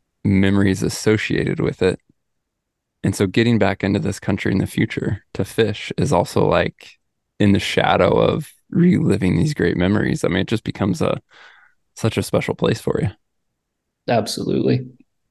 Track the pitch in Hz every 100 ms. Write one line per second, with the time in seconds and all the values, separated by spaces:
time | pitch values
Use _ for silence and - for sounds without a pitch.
0 | _ _ 107 98 98 98 98 95 - -
1 | - 110 - - - - - - 92 -
2 | _ _ _ _ _ _ _ _ _ _
3 | - 95 101 90 117 117 98 98 101 101
4 | 104 - - 98 - 101 101 - 110 -
5 | - 104 _ - 95 - 110 104 - -
6 | 98 87 - - 101 85 85 - - _
7 | _ _ _ _ 107 98 - - - 92
8 | 92 - - - 156 _ _ - 175 -
9 | - 101 92 - 151 147 87 - 90 104
10 | - 156 - 90 98 110 - - 98 -
11 | 92 - - - - - _ _ _ -
12 | 117 107 95 - - - - 117 - -
13 | - - _ _ _ _ _ _ _ _
14 | - 120 104 - - - - 127 - -
15 | _ _ _